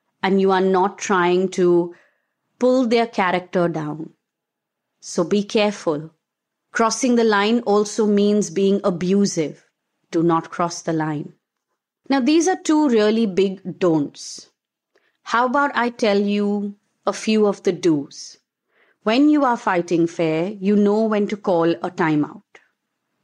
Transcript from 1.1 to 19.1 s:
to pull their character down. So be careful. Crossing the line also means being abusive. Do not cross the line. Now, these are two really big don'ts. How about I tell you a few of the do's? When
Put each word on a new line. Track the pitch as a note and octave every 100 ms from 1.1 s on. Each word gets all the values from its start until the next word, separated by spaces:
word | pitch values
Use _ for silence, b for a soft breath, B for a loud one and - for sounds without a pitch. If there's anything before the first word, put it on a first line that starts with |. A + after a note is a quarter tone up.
| F#3+ F3 F3+ F#3
to | F#3 F3 F3 F3 B B B B _ _ -
pull | B3 B3+ A#3+
their | A#3 A3+
character | A3+ F#3 F3+ F3+ F#3 E3+
down. | D#3+ D3+ D3+ - _ _ _ _ _ _ _ _ _
So | - -
be | E3+ G#3
careful. | G3+ A3 G#3 G#3 - D3+ D#3+ _ _ _ _ _ _
Crossing | - A3+ - C4 A#3+
the |
line | A#3 G3+ G#3 A#3
also | A3 G3+ G#3 - G#3
means | G3+ G3+ G#3 E3+
being | D#3+ G3 G3
abusive. | G3 F3 F3+ G3+ G3+ - D3 - _ _ _ _ _
Do | E3+
not | E3+ E3 D#3+
cross | - F3 E3+
the | -
line. | D#3+ D#3 D3+ D3+ - _ _ _ _ _ _ -
Now, | C4+
these | A#3+ D#4+ E4
are | F#4
two | - D4+ D4+
really | A3+ G#3+ A3+ A3+
big | F3 G3 F#3 F#3 D#3+
don'ts. | F#3 D#3+ C#3 - - - - _ _ _ _ _ _ _
How | - A#3 B3+
about | C#4 C#4+
I | A3+ A#3+
tell | A#3+ A3+ G3+
you | G3+ G#3 G3+ G#3 G3+ G3+ _ _ -
a |
few | G3 - A3 G#3
of | G3
the | -
do's? | E3+ F3 D3+ C#3 - - - _ _ _ _ _ _
When | G#3